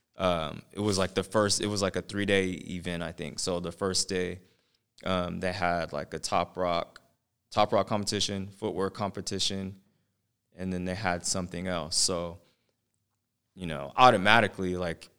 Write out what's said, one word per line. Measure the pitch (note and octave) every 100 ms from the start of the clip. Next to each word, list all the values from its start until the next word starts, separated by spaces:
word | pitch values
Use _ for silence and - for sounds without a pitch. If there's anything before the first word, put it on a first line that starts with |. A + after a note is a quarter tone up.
| _ -
Um, | F#2 E2+ D2+ - -
it | -
was, | G#2 G2
like, | F#2 -
the |
first, | F#2+ A2 G2+ -
it | G2+
was, | G#2
like, | F#2+ F2+
a |
three-day | - G2+ G2+ G2 F#2
event, | F#2 - F2+ F2 E2+
I | E2
think. | D#2+ D#2+ B1+
So | - F2
the | F2
first | - G2 F2+ -
day, | F#2 F2+ F2+ - _ _ _ _ _
um, | - F#2 F2 F2
they | F2+
had, | F#2 F2 E2+ D#2+
like, | D2 D2+
a | D#2+
Top | - F#2+ F2 -
Rock, | F2+ E2+ - - - _ _ _ _
Top | - G#2+
Rock | G#2+ G2
competition, | G#2+ G2+ G#2 - G2 F#2+ G2
footwork | G#2+ D#2+ G2
competition, | - G2+ G2+ F2+ F#2+ - F#2+ F#2+ G2 _ _ _ _ _ _ _ -
and | F#2
then | F2+ F2+
they | F#2
had | G2 F2 -
something | F#2+ F2+ F2 F#2
else. | F2 D#2 -
So, | - F2+ E2+ F2 _ _ _ _ _ _ _ _ _ _ _ -
you | F2
know, | D2 C#2+ -
automatically, | B2+ G#2+ G2+ A2+ G#2 - F#2 F2+
like, | F2+ E2 -